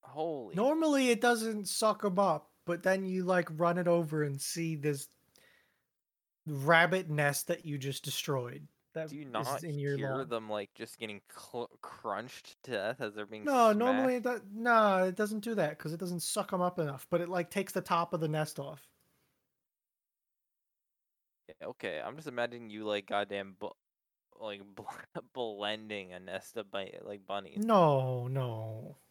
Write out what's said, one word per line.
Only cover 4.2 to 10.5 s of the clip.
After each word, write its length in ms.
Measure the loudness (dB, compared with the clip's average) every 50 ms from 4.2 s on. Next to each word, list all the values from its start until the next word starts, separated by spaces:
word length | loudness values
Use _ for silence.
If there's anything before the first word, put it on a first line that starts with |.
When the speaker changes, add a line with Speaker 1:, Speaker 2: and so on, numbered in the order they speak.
| 0
Speaker 2:
and 160 | 0 -2 -4
see 340 | -4 -6 -4 -2 -2 -2 -2
this 320 | 0 0 0 0 0 -4 -12 _ _ _ _ _ -20 _ _ _ _ _ _ _ _ _ _ _ _ _ _ _ _ _ _ _ _ _
rabbit 640 | -6 -4 -2 4 6 8 8 8 8 4 2 0 0
nest 380 | 0 2 2 2 2 0 -2
that 180 | -4 -4 -4 -4
you 120 | -6 -6
just 260 | -4 -4 -4 -6 -6 -6
destroyed. 600 | -6 -6 -4 -4 -2 -2 -2 -4 -6 -10 -12 -16 -18 _ _ _ _ _
That 160 | -8 -8 -8
Speaker 1:
Do 80 | -8
you 60 | -12 -12
Speaker 2:
is 80 | -4
Speaker 1:
not 320 | -4 -2 -2 0 -2 -4 -4
Speaker 2:
in 120 | -4 -4
your 200 | -2 -2 -2 -2
Speaker 1:
hear 180 | -2 -2 -2 -2 -2
Speaker 2:
lawn. 100 | -2 -2
Speaker 1:
them, 200 | -4 -4 -4
like, 240 | -4